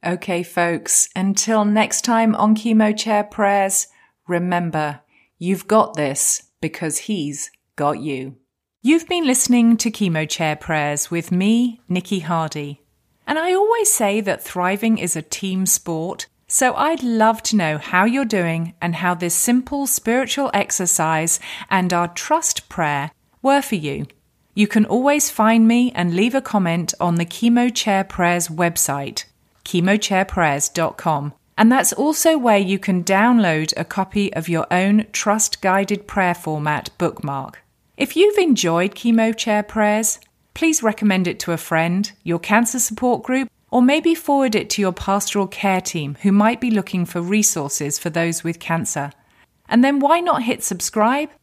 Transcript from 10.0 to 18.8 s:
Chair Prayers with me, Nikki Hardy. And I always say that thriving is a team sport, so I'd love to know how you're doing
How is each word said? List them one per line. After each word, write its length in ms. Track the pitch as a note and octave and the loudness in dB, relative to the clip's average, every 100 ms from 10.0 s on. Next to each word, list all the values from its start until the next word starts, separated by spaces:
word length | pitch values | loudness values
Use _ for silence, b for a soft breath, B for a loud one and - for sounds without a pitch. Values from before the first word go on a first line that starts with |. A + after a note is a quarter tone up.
| G3+ D#3+ D#3 | -2 0 -4
Chair 260 | - D#3+ D3+ | -2 -2 -4
Prayers 560 | - D#3 D3 D3 - | -4 -2 -2 -4 -4
with 200 | E3+ E3+ | -6 -2
me, 500 | F3+ G3 A3+ B3 A3+ _ | 0 2 2 2 -2 _
Nikki 320 | F3+ F3+ G3 | -6 -2 -6
Hardy. 640 | D#3 E3+ D#3+ D3+ C#3+ C#3+ _ _ _ _ - | -2 -2 -2 -6 -10 -12 _ _ _ _ -6
And 120 | D4+ | -4
I 140 | E4+ | 0
always 380 | F#4 G#4 A#4 G#4+ | 2 2 2 0
say 300 | - G#3+ G#3 | 0 0 0
that 200 | G3 E3+ | -2 -4
thriving 560 | - F3+ F3+ G3 A3+ A3+ | -6 -4 -2 0 0 0
is 180 | E3+ D#3+ | -2 -6
a 60 | |
team 440 | D#3 - G3 F#3 F#3+ | -6 -8 -4 -2 0
sport, 640 | - - D#3+ E3 - - _ _ | 0 -2 -6 -6 -8 -14 _ _
so 260 | - B3+ - | 0 0 2
I'd 280 | D4 E4 | 0 0
love 380 | B3 A3+ A3 A3+ | 0 4 4 2
to 140 | - A3 | 0 2
know 200 | D#3+ D3+ | 2 -2
how 280 | - F3+ G#3+ | -2 2 2
you're 180 | B3+ | 2
doing 500 | B3+ G#3 E3+ E3 E3 - | 0 0 0 -2 -6 -6